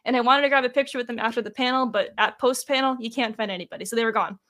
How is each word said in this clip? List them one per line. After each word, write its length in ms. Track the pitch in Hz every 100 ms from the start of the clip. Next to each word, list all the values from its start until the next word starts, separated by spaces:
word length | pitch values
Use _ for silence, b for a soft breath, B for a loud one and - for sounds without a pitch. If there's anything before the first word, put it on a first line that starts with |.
and 120 | - 247
I 40 |
wanted 220 | 240 277
to 60 | 277
grab 140 | 269
a 40 | 247
picture 280 | 277 269 254
with 80 | 240
them 100 | 226
after 220 | 220 233
the 80 | 208
panel, 360 | 240 254 262 254
but 240 | 214 - -
at 200 | 214 -
post 260 | 254 262 -
panel, 280 | 262 269 254
you 100 | 226
can't 260 | 262 226 220
find 140 | 208
anybody. 340 | 180 170 -
So 120 | 190 226
they 80 |
were 80 | 226
gone. 260 | 214 170 190